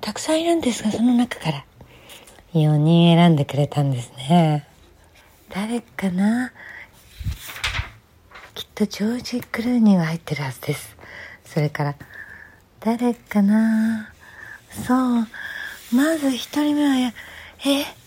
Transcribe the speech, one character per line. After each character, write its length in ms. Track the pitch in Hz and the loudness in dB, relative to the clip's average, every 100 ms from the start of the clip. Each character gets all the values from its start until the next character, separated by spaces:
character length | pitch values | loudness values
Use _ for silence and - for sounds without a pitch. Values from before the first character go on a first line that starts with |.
た 140 | - | -10
く 40 | 208 | -10
さ 140 | - | -2
ん 80 | 320 | 0
い 60 | 330 | 2
る 80 | |
ん 80 | 339 | 0
で 100 | 277 | 0
す 100 | 220 | -2
が、 80 | 214 | -2
そ 120 | 208 | 2
の 100 | 233 | 4
中 260 | 240 240 - | 4 2 -2
か 120 | 165 | -6
ら、 160 | 139 - _ - - - - - - - | -6 -8 _ -20 -20 -20 -20 -20 -20 -4
四 280 | 165 151 151 | 0 4 4
人 320 | 151 170 170 | 6 6 6
選 180 | 165 175 | 6 6
ん 40 | 156 | 6
で 80 | |
く 140 | 139 131 | 2 0
れ 80 | 143 | -2
た 160 | - | 0
ん 80 | 139 | -2
で 100 | 127 | -2
す 100 | 120 - | -6 -14
ね。 500 | 131 175 160 151 - - - _ _ _ _ _ _ | 2 4 4 2 -4 -20 -20 _ _ _ _ _ _
誰 320 | - 214 240 | -10 -6 -6
か 260 | - - 190 | -8 -4 -4
な？ 420 | 180 202 233 254 - - - - - - - - - - - - - - - _ _ _ - - | 2 2 2 -4 -10 -20 -20 -20 -20 -20 -10 -8 -8 -10 -10 -8 -6 -10 -12 _ _ _ -20 -20
き 80 | - | -18
っ 40 | - | -16
と 120 | - 208 | -4 -4
ジ 140 | - | -2
ョ 180 | 208 247 | -4 -4
ー 40 | |
ジ・ 180 | - 247 | -6 -8
ク 180 | - - | -8 -6
ル 120 | 226 | -2
ー 60 | 247 | 4
ニ 180 | 220 190 | 4 4
ー 20 | |
は 80 | 160 | 2
入 100 | 165 | -4
っ 40 | |
て 140 | - | -6
る 80 | 139 | -6
は 80 | 143 | -6
ず 100 | 127 | -8
で 100 | - | -8
す。 240 | 147 - - - - - - | -8 -8 -20 -20 -20 -20 -20
そ 160 | - - | -8 -2
れ 80 | 147 | -2
か 160 | 147 | -2
ら、 100 | 143 139 - - - - - - _ _ | -6 -6 -14 -20 -20 -20 -20 -20 _ _
誰 320 | 214 233 240 | -4 0 -2
か 300 | 233 - 208 | -4 -4 0
な？ 720 | 202 214 220 220 220 220 214 - - - - - - | 4 4 4 2 0 -2 -8 -20 -20 -20 -20 -20 -18
そ 240 | - - | -12 0
う。 320 | 254 254 240 226 - - - - - - | 0 2 0 -2 -6 -12 -12 -12 -14 -2
ま 220 | 240 294 330 | 2 2 2
ず 140 | 277 | 0
一 320 | 247 - 285 | -2 -4 -2
人 120 | 294 | 0
目 140 | 294 294 | 2 2
は 60 | |
や、 180 | 262 254 - - - - - 277 | 2 0 -4 -18 -20 -20 -6 -2
え？ 180 | 277 294 - | -2 -2 -12